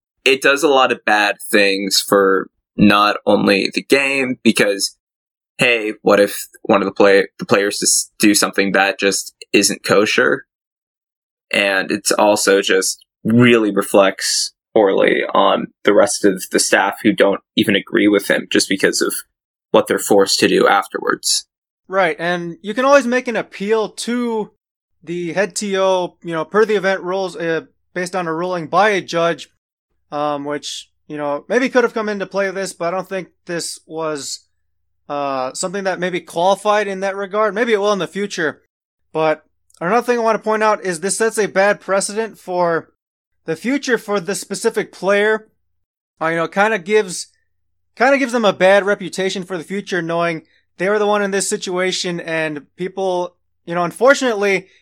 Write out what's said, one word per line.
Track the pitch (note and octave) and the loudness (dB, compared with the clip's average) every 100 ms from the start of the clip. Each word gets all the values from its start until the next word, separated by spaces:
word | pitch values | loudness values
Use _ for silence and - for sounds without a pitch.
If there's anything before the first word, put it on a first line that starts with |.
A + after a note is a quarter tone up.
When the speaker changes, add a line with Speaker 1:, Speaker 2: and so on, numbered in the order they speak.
| _ _ | _ _
Speaker 1:
it | C3+ C3+ | 0 2
does | C#3+ C#3+ | 2 2
a | D#3 | 4
lot | C3+ B2+ | 4 2
of | A2+ | 0
bad | - G#2+ G#2 G2+ - | 0 0 0 -2 0
things | G#2+ G2+ G2 G2 - | 2 2 0 -2 -2
for | - G2+ G2 F#2+ - _ _ - | 2 2 4 2 -2 _ _ 2
not | G#2 G#2 G#2 - - | 4 4 2 0 0
only | G#2 G#2 G2 F#2+ | 2 2 2 0
the | - | -6
game, | - C3+ C#3 C#3 B2+ B2+ | 0 0 0 -2 -4 -2
because, | A#2 - G#2+ G2 - - _ _ _ _ _ - | 0 2 2 0 -6 -8 _ _ _ _ _ -2
hey, | B2+ A#2 G#2+ G#2+ | 0 0 -2 -2
what | - G2+ | 2 4
if | G2+ - - - | 4 0 -12 -10
one | - G#2 | 0 0
of | F#2+ | 0
the | |
play-, | - G2+ G2 F#2 - | 2 4 4 2 -4
the | F#2 | -2
players | G#2+ G2+ - | 0 0 -2
just | - - - - | -2 -2 -4 0
do | G#2+ G#2 | 2 2
something | F#2+ - G2 | 0 -2 0
that | F#2+ G2 F#2+ | 2 0 0
just | G2 F#2+ - - - | 0 -2 -6 -16 -2
isn't | G#2+ G2+ - | 0 0 -2
kosher? | - G2 G#2+ - C3 C#3+ - _ _ _ _ _ _ _ _ _ - | 0 2 2 2 2 0 -6 _ _ _ _ _ _ _ _ _ -4
And | G#2+ G2+ F#2+ F#2+ | 0 0 0 -2
it's | G2+ - | -4 -2
also | - G#2+ G#2 - G2 | 2 2 2 4 2
just | G2+ F#2+ F#2 - _ _ | 4 0 0 -6 _ _
really | G#2 A#2 B2 A#2 G#2+ | 0 4 6 6 2
reflects | G2 G2 G#2 F#2+ F#2+ - - - _ _ A2+ | -2 2 4 4 2 -4 -4 -4 _ _ 2
poorly | G2 G2+ G#2 - - | 4 4 2 2 0
on | - G2 F#2+ - _ | 2 2 2 -4 _
the | - | 2
rest | G2+ G2+ - G2+ | 4 4 2 0
of | F#2 - | 0 -2
the | F#2+ | -2
staff | - G#2 G2 - | 0 0 0 0
who | A2 | 0
don't | F#2 G2 F#2+ _ - | 2 2 2 _ -2
even | G#2 G2+ | 0 0
agree | - - G2+ | 0 0 2
with | G2+ - | 2 2
him | - - | -2 0
just | - - | -2 -2
because | - F2+ E2 | 0 0 0
of | - - - _ _ _ _ | -4 -6 -12 _ _ _ _
what | G#2+ - | 0 2
they're | G2 | -2
forced | - G2+ F#2+ - | 2 2 4 2
to | G2 | 2
do | F#2 - | 4 4
afterwards. | G2 F#2+ - - - - - - _ _ _ - | 2 -2 -6 -4 -4 -2 -6 -6 _ _ _ -6
Speaker 2:
Right, | F#3+ F3+ D3+ | -2 0 -2
and | E3+ F3 E3+ E3+ | -4 -4 -6 -10
you | F#3+ | -8
can | G#3+ | -2
always | C4+ C#4+ A#3+ | 4 4 4
make | B3+ B3+ | -2 -2
an | G#3+ | -6
appeal | - - G3 A3 G#3 | -6 -8 -2 0 -2
to | - - A#3+ A#3+ A3+ G#3 _ _ _ _ _ | -6 -6 -4 -2 -4 -6 _ _ _ _ _
the | - F3 F3 | -10 -8 -6
head | D#3 F#3+ - | -2 -2 -4
T | G#3 F#3+ | -4 0
O, | F#3+ F#3 F3 _ | 2 0 -2 _
you | F3 | -8
know, | E3 | -6
per | D#3 G3+ A3 | -2 2 2
the | G#3+ | 2
event | F#3 F#3+ | 0 -2
rules, | F3 F#3+ F#3+ E3+ | -2 -4 -4 -4
uh, | E3+ D#3+ C3+ _ _ | -4 -4 -6 _ _
based | F3+ F3+ F#3+ | -8 -6 -6
on | F3 | -4
a | |
ruling | D#3+ F3+ F3+ D#3 | -4 -4 -6 -2
by | E3+ G#3 | 2 2
a | G3 | 2
judge, | B2+ E3+ E3+ E3 - _ _ _ _ _ _ | -2 -2 0 -2 -8 _ _ _ _ _ _
um, | D3 D3 D3 | -4 -4 -4
which, | C#3+ D3 - - - _ - | -6 -8 -8 -14 -16 _ -16
you | D3+ | -8
know, | D3 C#3+ - | -6 -6 -2
maybe | A3 B3+ | -2 0
could | B3+ | 0
have | A#3 | 0
come | A3+ G#3 | -2 -6
into | G#3 F#3 | -6 -6
play | F#3+ G3 | -4 -4
this, | F#3 F#3+ | -4 -8
but | - E3+ | -6 -6
I | F#3 | -6
don't | F#3 | -6
think | F#3+ E3+ _ - | -10 -10 _ -10
this | E3+ D3+ - - | -8 -8 -12 -14
was, | D#3+ D#3 D3+ B2+ - _ _ _ _ _ _ - | -8 -6 -6 -8 -14 _ _ _ _ _ _ -10
uh, | C#3+ C#3+ C3+ C3 | -6 -4 -4 -6
something | C3+ F#3 G3 | -6 -8 -6
that | F#3+ E3+ | -4 -4
maybe | F3+ F3 | -4 -6
qualified | - E3 F3+ G3 G#3+ G#3 G3+ | -8 -2 0 2 2 0 0
in | F#3+ | -4
that | G3 G3 | -6 -6
regard. | G3 G3+ G#3+ | -6 -2 -2
Maybe | G3 A#3+ | 0 0
it | G#3+ | 2
will | G#3 | 2
in | G3+ | 0
the | D#3 | -2
future. | F#3+ G3+ - D#3 - _ _ _ _ _ | -6 -6 -4 -4 -6 _ _ _ _ _
But | D#3 D#3 D3+ _ _ _ - | -2 0 0 _ _ _ -8
another | E3+ A#3 A#3 | -2 0 0
thing | A#3+ | 0
I | |
want | A3+ G#3+ | 0 0
to | |
point | A3 G#3+ | 0 0
out | G#3+ G#3 | 2 0
is | F#3 E3+ | -2 -4
this | F#3+ - | -4 -2
sets | A3+ A3 | -2 0
a | F#3+ | -2
bad | D#3+ G3 G3+ | 2 2 0
precedent | - G3 F#3+ G#3 A3+ - | -2 -2 -2 -6 -8 -8
for | - F3+ F3 E3 D#3 _ _ _ _ _ - | -6 -2 0 0 -4 _ _ _ _ _ -10
the | D#3+ | -6
future | G#3+ C#4 C#4 A3+ | -2 -2 0 -2
for | G#3+ G3+ | -2 -4
this | E3+ F#3+ | -4 -8
specific | - G3 A3+ A3 - | -8 -4 -4 -2 -6
player. | - F3+ G3+ G#3 A3 A3 _ _ _ _ _ _ - | -4 0 2 2 -2 -6 _ _ _ _ _ _ -6
Uh, | D#3+ | -4
you | E3 | -2
know, | E3 | -2
kinda | G3 G#3 A3 | 0 0 0
gives, | E3 G#3+ G3 E3+ - _ _ _ _ _ _ - | 0 0 0 -6 -14 _ _ _ _ _ _ -2
kinda | B3 C#4 | 2 2
gives | C4 | 0
them | A#3+ | 0
a | G#3+ | 0
bad | D3 F#3 G3+ | 2 4 4
reputation | F#3+ G3+ F3+ - F#3+ G3 | 2 -4 -6 -6 -6 -6
for | F3 F#3 | -8 -10
the | |
future, | D3 G3 G3 F#3 | -8 -8 -6 -4
knowing | E3 E3+ E3+ E3 - _ _ - | -4 -2 -2 -4 -10 _ _ -6
they | F#3 | -2
were | G#3 | 0
the | G#3 | 2
one | G#3 | 0
in | G3+ | 0
this | G3 F#3 | -2 -4
situation, | G#3+ - F3+ F#3 F3+ F3+ F3 | -6 -4 -4 -2 -4 -6 -6
and | D#3+ D#3+ D#3 D3+ C#3 - | -4 -4 -4 -6 -12 -10
people, | F3+ F#3 F#3+ F3+ F3+ _ _ _ - | -10 -4 -4 -2 -4 _ _ _ -8
you | F3 | -4
know, | |
unfortunately, | F3 - A#3+ C#4 C4 G#3 G3+ F#3+ F3+ _ | -4 2 2 4 2 0 0 -2 -4 _